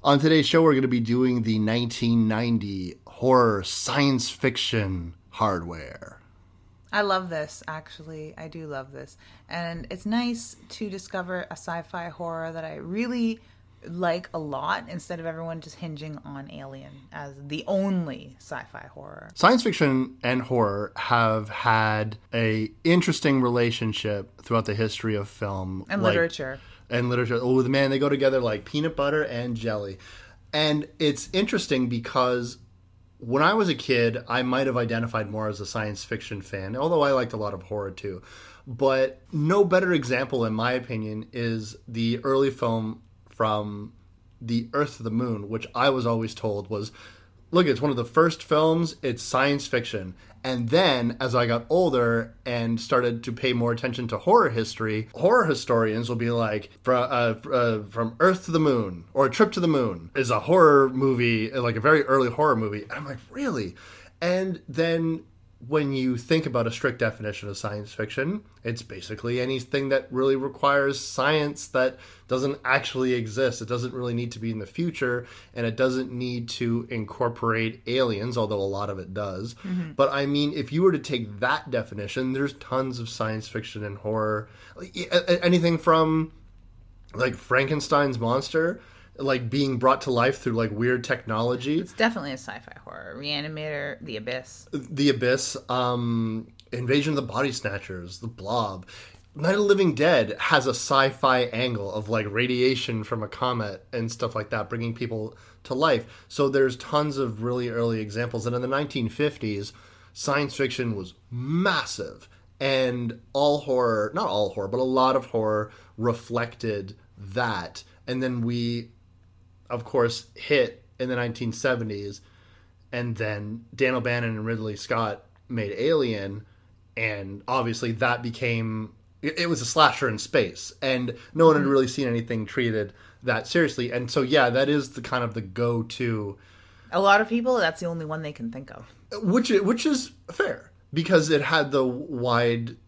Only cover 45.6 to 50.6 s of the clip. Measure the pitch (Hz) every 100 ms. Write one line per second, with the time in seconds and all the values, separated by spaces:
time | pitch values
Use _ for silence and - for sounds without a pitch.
45.6 | - 120 135 131 117 117 113 - 110 101
46.6 | 95 104 104 - - - - _ - 170
47.6 | 165 113 147 123 117 - 165 160 - 151
48.6 | 160 165 165 - 135 120 - 127 139 143
49.6 | - 127 117 107 92 - - - 131 127